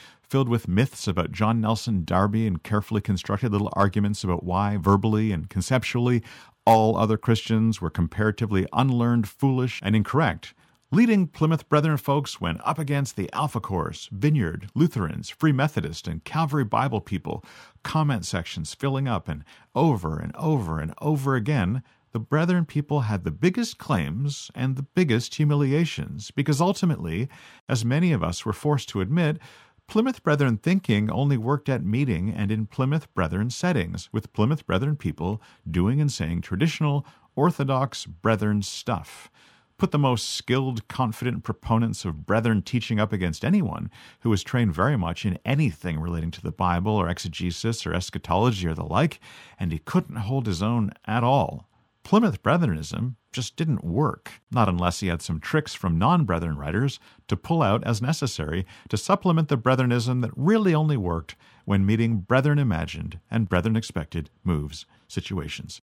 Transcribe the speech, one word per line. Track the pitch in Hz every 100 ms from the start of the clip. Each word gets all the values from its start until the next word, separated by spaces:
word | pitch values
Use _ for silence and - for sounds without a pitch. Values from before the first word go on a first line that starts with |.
| - _
filled | _ 135 127
with | 117 -
myths | 92 135 - -
about | 90 80
John | 85 107 117
Nelson | 110 110 - 101
Darby | 78 90 101 110 113
and | 87
carefully | - 104 101 110
constructed | - 95 - 101 123
little | 101 104
arguments | - 98 98 101 107
about | 95 87
why, | 87 90 101 101
verbally | 85 98 110 107 110
and | 90 85
conceptually, | 98 90 131 - 123 120 123 - - - _
all | - 113 110 95
other | 107 107
Christians | - 113 - 113 113 107
were | 85
comparatively | - 85 101 107 104 107 98 92
unlearned, | - 135 123 117 120 107
foolish, | - 139 127 127 -
and | 98
incorrect. | 110 101 135 147 82 - _ _ _ _
Leading | 160 240 214 175
Plymouth | - 156 160 -
Brethren | 151 156 147
folks | - 139 135 -
went | 87 82
up | - 147
against | 147 143 139 -
the | 95
Alpha | - 147 117
Course, | - 95 80 80 -
Vineyard, | 101 143 151 87 87 98
Lutherans, | - 165 - 85 - -
Free | - 160
Methodist, | 131 147 - 76 82 -
and | 80
Calvary | - 151 160 147
Bible | 117 110 131 113
people, | - 92 - - - - - _
comment | - 156 151 120
sections | 85 90 82 - 78
filling | - 139 135 135
up, | 104 -
and | 73 - - _
over | - 160 117 82 76
and | 78 -
over | 156 151 90 80
and | 78 -
over | - 151 135 131
again, | 107 147 90 127 - _ _
the | 117
Brethren | 110 151 170 180
people | 165 147 143 147
had | 110 104
the | 87
biggest | 78 151 185 226 -
claims | - 101 73 90 143 139 -
and | - 131
the | 131
biggest | 139 - 175 113 123 -
humiliations, | 151 147 139 143 165 - - 71 110
because | - 143 143
ultimately, | 175 196 180 143 85 82 131 - - - -
as | 123
many | 113 139 180
of | 135
us | 82 87
were | -
forced | 101 147 143 -
to | 101
admit, | 92 160 160 156 - - - _ _
Plymouth | 214 254 247
Brethren | - 147 135 110
thinking | - 190 - 104 107
only | 120 143 135
worked | 110 143 -
at | 131
meeting | 87 113 139 85 95
and | - 101
in | 107 107
Plymouth | - 131 156 -
Brethren | - 85 90 110
settings, | - 180 160 85 85 -
with | 110 -
Plymouth | - 110 156 -
Brethren | 92 139 147
people | - 71 85 107 - _ -
doing | 85 92 139
and | 147
saying | - 80 85
traditional, | - 95 160 - 151 143 - - _ -
orthodox | 180 - 139 131 139 - -
Brethren | 87 110 110 104 104
stuff. | 95 - - 98 78 - - _ - _ _ _
Put | 196
the | 147
most | 139 120 -
skilled, | - - 127 135 120 -
confident | - 123 107 123 120
proponents | - 107 - 113 117 98
of | 95 76 -
Brethren | 107 117 110
teaching | - 123 - 107
up | 107
against | 101 90 82
anyone | - 202 147 - 82 - - _
who | 117
was | 101
trained | - 127 113
very | 80 107 143
much | 85 85
in | 107 90
anything | - 139 147 80 92 78
relating | 82 85 82
to | -
the | 82
Bible | - 92 87 101 107
or | 85
exegesis | 87 90 80 90 85 113 117 -
or |
eschatology | 82 92 - - 90 120 104 90
or |
the | 76
like, | 80 87 156 - - - - -
and | 180
he | 160
couldn't | - - - 113
hold | 104 135 113
his | 85
own | 104 120 101 -
at | - 113
all. | 120 135 92 - - _ _ _
Plymouth | - 208 226 104
Brethrenism | - 165 156 80 76 - 123 123 _
just | - 123 -
didn't | 160 123
work, | 85 90 147 - - - _
not | 120 101
unless | 87 87 -
he | 95
had | 85
some | - 80
tricks | - 156 151
from | - 92 82
non-Brethren | 110 175 123 85 82 73
writers | 71 92 135 - - _ _
to | 98
pull | - 165
out | 117 110
as | - 113
necessary | 123 160 131 - 76 85 95 - -
to | 107
supplement | - 196 185 165 151
the | 139
Brethrenism | 127 131 127 120 117 127
that | 120
really | - 147 220 196
only | 156 156 139
worked | 90 82 80 - - - -
when | 101 98
meeting | 110 117 113
Brethren | 90 127 143 147
imagined | 135 82 80 82 85 - _
and | 113 113
Brethren | 90 98 113
expected | 110 - 76 82 73 _
moves, | - 80 73 76 - _ _
situations, | - - 98 78 - - -